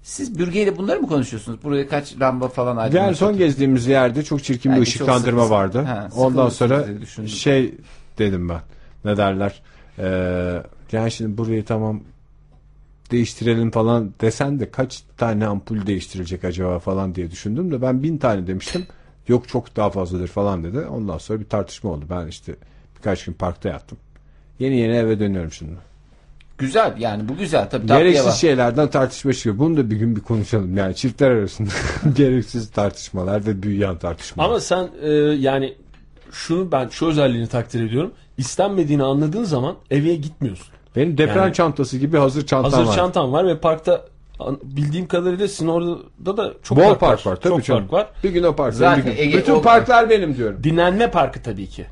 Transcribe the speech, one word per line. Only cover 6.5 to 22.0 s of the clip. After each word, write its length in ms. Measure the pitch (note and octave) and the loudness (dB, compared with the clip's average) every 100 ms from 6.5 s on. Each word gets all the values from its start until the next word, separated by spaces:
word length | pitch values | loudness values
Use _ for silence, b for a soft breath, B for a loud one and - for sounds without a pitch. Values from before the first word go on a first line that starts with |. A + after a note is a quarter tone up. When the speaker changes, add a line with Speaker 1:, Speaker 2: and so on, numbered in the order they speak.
| A#2+ A#2+ C#3 | 2 2 2
Speaker 2:
sonra 120 | A#2+ | 0
Speaker 1:
diye 140 | G2+ | -8
düşündüm. 280 | A2 - G#2+ | -12 -12 -10
Speaker 2:
şey 440 | G2+ C#3+ C3+ B2 - - b b - | -2 2 2 2 -4 -20 b b -2
dedim 320 | G#2+ F#2 F2 | -2 0 -4
ben. 120 | E2+ - b b b G#2 | -6 -10 b b b -4
Ne 120 | G#2 | 0
derler? 440 | G2+ F#2+ G2+ - b b b - | 0 0 -4 -6 b b b -8
Ee, 640 | F#2+ F#2 F2+ F2+ F2+ F2 - - - | -4 -2 -2 -2 -4 -6 -10 -20 -6
yani 200 | A2+ A2+ | -4 -4
şimdi 260 | - A2 G#2 | -4 -6 -4
burayı 280 | A2+ A2+ G#2 | -2 -4 -2
tamam 360 | A2+ A2 A2 - - _ - _ - _ - - _ - | -4 -2 -6 -10 -20 _ -20 _ -20 _ -20 -20 _ -4
değiştirelim 600 | A#2+ A#2 - A#2 A#2 A2+ | -2 -2 -2 0 0 0
falan 400 | A2+ A2+ A#2+ G#2 - | 0 2 0 -2 -2
desen 380 | A2 A2 C#3+ C#3+ | -2 0 -4 -4
de 120 | G2+ | -4
kaç 320 | - B2+ - - - | -4 -6 -6 -20 -4
tane 300 | A#2 G#2+ G#2+ | -2 0 -2
ampul 380 | G2+ - G#2+ G2 | -4 -6 -6 -2
değiştirilecek 560 | F#2+ - F#2+ F2 F2+ F#2 | -4 -4 -10 -8 -6 -6
acaba 340 | F2 F2+ F2+ | -4 -2 -2
falan 360 | G2 F#2+ F#2+ F2+ | -4 -4 -4 -4
diye 160 | E2+ | -8
düşündüm 400 | F2 G#2 A#2+ F#3 | -8 -6 -4 -4
de 100 | C3 | -2
ben 220 | B2+ B2+ | -2 0
bin 140 | D3+ D#3 | -2 0
tane 300 | C3 G2+ F2+ | 0 0 -2
demiştim. 380 | F#2+ - F#3 F3+ b b b - | -6 -6 -8 -10 b b b 0
"Yok, 200 | A#2+ - | 0 0
çok 280 | B2+ - - | -6 -6 -2
daha 140 | G#2 | -2
fazladır." 380 | F#2+ F2+ F2+ F2 | -2 -4 -4 -4
falan 360 | - G2+ F#2 | -2 -2 -2
dedi. 160 | E2 A#2+ | -4 -8
Ondan 380 | E3 C3 G#2 D#2+ | -6 -8 -6 -8
sonra 220 | - G#2+ | -6 -8
bir 60 | G#2 | -4
tartışma 440 | G#2+ F#2 - G#2 | -4 -4 -8 -8
oldu. 140 | D#2 | -8